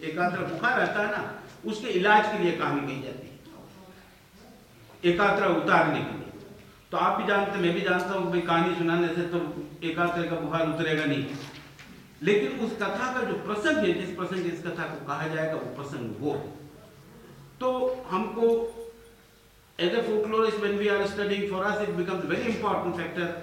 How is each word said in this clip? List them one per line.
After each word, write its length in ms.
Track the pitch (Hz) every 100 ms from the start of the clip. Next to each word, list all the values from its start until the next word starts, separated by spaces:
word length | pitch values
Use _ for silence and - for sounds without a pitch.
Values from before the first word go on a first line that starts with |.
| 156
एकात्रा 340 | 160 180 180 170
बुखार 340 | 165 196 -
आता 200 | 180 208
है 80 | 208
ना, 80 | - - - - - -
उसके 220 | 208 254
इलाज 360 | 180 196 214 214
के 60 | 220
लिए 140 | 175 160
कहानी 240 | 151 143
कही 200 | 139 -
जाती 240 | - - -
है, 60 | - - - - - - - - - - - - - - - - -
एकात्रा 420 | 175 170 - 202 190
उतारने 480 | 165 - 175 156 147
के 120 | -
लिए। 300 | - - - - - - - -
तो 60 | 175
आप 240 | 180 233
भी 60 | 196
जानते, 300 | 196 196 190
मैं 140 | 175
भी 60 | 170
जानता 300 | 180 185 196
हूँ 200 | 190 175
भाई, 100 | 175
कहानी 320 | 165 170 180 170
सुनाने 320 | 165 170 175
से 80 | 170 170
तो 60 | 175 151 - 147 - 165
एकात्रा 340 | 160 175 170
का 120 | 165 165
बुखार 280 | 151 165 160
उतरेगा 360 | 151 160 156
नहीं, 200 | 147 139 135 - - - - - - - - -
लेकिन 380 | 160 208 262 -
उस 160 | 226 -
कथा 360 | 196 202 254
का 80 | 254 190
जो 60 | 180 185
प्रसंग 320 | 214 320 302
है, 140 | 185 165
जिस 140 | - -
प्रसंग 360 | 175 185 170
इस 100 | 165 180
कथा 200 | 165 156
को 200 | 151 139
कहा 200 | 143 156
जाएगा, 260 | 160 160
वो 200 | 156 123 -
प्रसंग 380 | 139 131 117 101
वो 120 | 147
है। 140 | - - - - - - - - - - - - -
तो 80 | 254 254 254 254 -
हमको 360 | 208 214 220 233 226 - - - - - - - - - - - -
as 160 | 170
a 80 | 233
folklorist, 560 | 220 214 214 220 220 208
when 160 | 202 202
we 120 | 208
are 180 | 202 196
studying, 420 | 208 202 202 196
for 160 | 185
us 160 | 202 208
it 160 | 202 170
becomes 280 | 175 185
very 220 | 147 175 233
important 500 | 214 208 196 175 170
factor 460 | 160 180 170 170